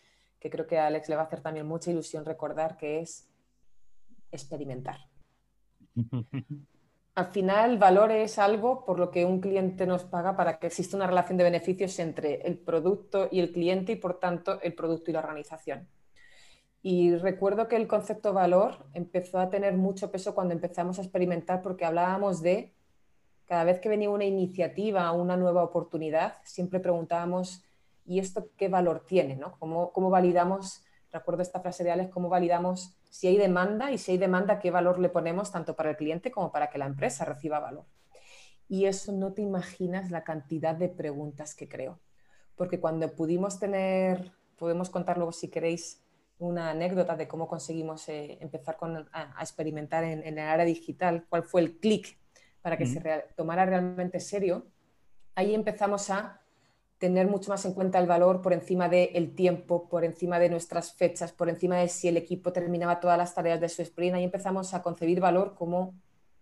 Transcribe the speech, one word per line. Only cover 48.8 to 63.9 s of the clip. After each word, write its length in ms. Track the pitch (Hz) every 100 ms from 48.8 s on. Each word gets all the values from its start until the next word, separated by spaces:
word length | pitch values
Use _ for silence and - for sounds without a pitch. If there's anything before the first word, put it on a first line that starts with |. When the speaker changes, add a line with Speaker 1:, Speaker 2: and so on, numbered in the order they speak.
| 165 165 151
Speaker 1:
a, 260 | 160 147 131
a 20 |
experimentar 640 | 160 - 160 151 147 160
en, 200 | 165 156
en 120 | 156 151
el 120 | 151
área 180 | 160 170
digital, 580 | 165 - 143 180 170 -
cuál 160 | 170
fue 160 | 165 180
el 180 | 165 -
clic 400 | 220 208 - - _ _ _ _ 175
para 100 | 160
que 80 |
se 140 | 127 156
Speaker 2:
Ujú. 60 |
Speaker 1:
rea-, 200 | 160 156 - -
tomara 280 | 160 170
realmente 540 | 185 185 180 180 180 180
serio, 480 | 180 202 190 185 - _ _ _ _ - - -
ahí 180 | 196
empezamos 560 | 214 214 208 202 202 -
a 300 | 196 214 - _ _ _ _ _ _
tener 300 | 180 180 185
mucho 200 | 202 196
más 120 | 196
en 100 | 196
cuenta 260 | 185 190 185
el 80 | 175
valor 340 | 170 180 185
por 100 | 185
encima 360 | 175 - 180 175
del 480 | 180 180 180 160 -
tiempo, 520 | 180 170 - 175 175
por 140 | 175
encima 360 | 165 165 180 175
de 80 | 175
nuestras 440 | 170 170 170 165
fechas, 380 | - 175 175 170
por 180 | - 170
encima 280 | 165 180 180
de 100 | 175
si 220 | - 180
el 80 | 170
equipo 360 | 165 180 180
terminaba 460 | 180 175 175 175 175
todas 200 | 175 175
las 180 | 175 -
tareas 240 | 165 165
de 80 | 165
su 140 | -
sprint. 340 | 170